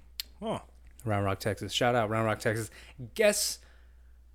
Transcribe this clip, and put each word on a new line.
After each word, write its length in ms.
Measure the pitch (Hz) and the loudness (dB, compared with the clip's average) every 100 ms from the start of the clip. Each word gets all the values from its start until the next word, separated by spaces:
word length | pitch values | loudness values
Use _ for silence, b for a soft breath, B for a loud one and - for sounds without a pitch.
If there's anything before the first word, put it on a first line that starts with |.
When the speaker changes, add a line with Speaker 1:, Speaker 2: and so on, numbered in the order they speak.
| - - - - | -18 -12 -12 -8
Speaker 1:
Oh. 200 | 220 165 - - - - 113 | -6 -6 -8 -20 -20 -10 -2
Speaker 2:
Round 200 | 101 101 | 0 0
Rock, 140 | 95 | 0
Texas. 320 | 113 95 101 | -2 -4 -4
Shout 220 | - 123 120 | 0 2 4
out 140 | 107 | 2
Round 160 | 110 113 | 2 0
Rock, 140 | 107 | 0
Texas. 300 | 120 110 107 b b b 120 | 0 -2 -4 b b b -8
Guess 460 | - 208 202 - - - - - - - - - | 2 4 4 -2 -6 -14 -20 -20 -20 -20 -20 -20